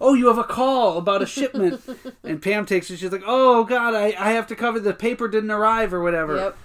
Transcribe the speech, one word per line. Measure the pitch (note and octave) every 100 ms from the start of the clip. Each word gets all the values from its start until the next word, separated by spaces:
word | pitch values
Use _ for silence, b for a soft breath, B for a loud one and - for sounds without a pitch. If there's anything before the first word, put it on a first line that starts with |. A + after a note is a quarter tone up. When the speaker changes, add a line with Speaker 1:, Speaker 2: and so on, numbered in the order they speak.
Speaker 1:
"Oh, | B3+
you | C4+ B3
have | A3+
a |
call | A3+ - C4 C4 A3 E3+
about | E3+ G3
a | -
shipment." | - C4+ C4+ F#3 B3 -
Speaker 2:
<laughs> | B3+ C4 -
Speaker 1:
And | - D#3
Pam | F#3 G#3 G3+
takes | F#3+ -
it. | F3
She's | F#3
like, | F#3+ G3
"Oh, | B3+ C4 A#3
God, | A3 B3 A#3
I, | A3 G#3 F#3
I | G3+
have | A3+ A3
to | A3
cover | A#3 A3+
the | G3+
paper | F#3 A3+ A#3+ A3+
didn't | G#3+ G#3+
arrive | G#3 G#3+ A3+ A3
or | F3+
whatever." | F3 E3+ D#3+ D3+
Speaker 2:
Yep. | F#3+ -